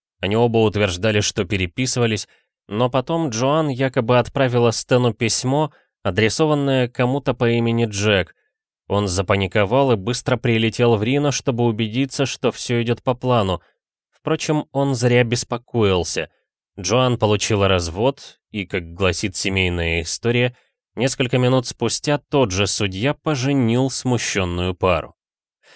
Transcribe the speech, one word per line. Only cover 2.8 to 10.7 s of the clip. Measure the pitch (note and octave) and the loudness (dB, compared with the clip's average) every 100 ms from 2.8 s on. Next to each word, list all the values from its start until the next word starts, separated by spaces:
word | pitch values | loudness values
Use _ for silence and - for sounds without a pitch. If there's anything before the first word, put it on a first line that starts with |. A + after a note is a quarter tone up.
| B2 | 0
потом | C3 - E3 D#3 | 0 -2 -2 -2
Джоан | A2 C3 D#3 D3+ | -2 0 2 0
якобы | B2 C3+ C3+ A2+ B2 | -2 -2 -2 2 2
отправила | A#2+ C3+ C3 A#2+ A#2 | 2 0 0 2 2
Стэну | - - B2 B2 | 0 0 2 2
письмо, | - A2+ - B2+ C#3+ D3+ _ _ _ | 0 -2 -2 -2 0 -2 _ _ _
адресованное | G2+ F#2 A2 - D#3 D3 C#3 C3 B2 | -4 2 2 2 2 2 2 0 0
кому-то | - B2 C#3 C3+ B2+ | 0 0 0 -2 0
по | A#2+ | 0
имени | A#2 A#2 A#2 A2+ | 2 0 0 -2
Джек. | G2+ G#2+ G2 E2+ - _ _ _ _ - | 0 2 2 0 -8 _ _ _ _ -4
Он | G2+ G2+ | 0 0
запаниковал | F2+ F2+ G2 F#2+ A2 G2 C3 C3+ | 0 0 0 0 0 2 2 2
и | A2 | 0
быстро | F#2+ A#2+ - A#2+ | -2 -4 -2 -2
прилетел | A#2+ A2+ A2+ | 0 0 0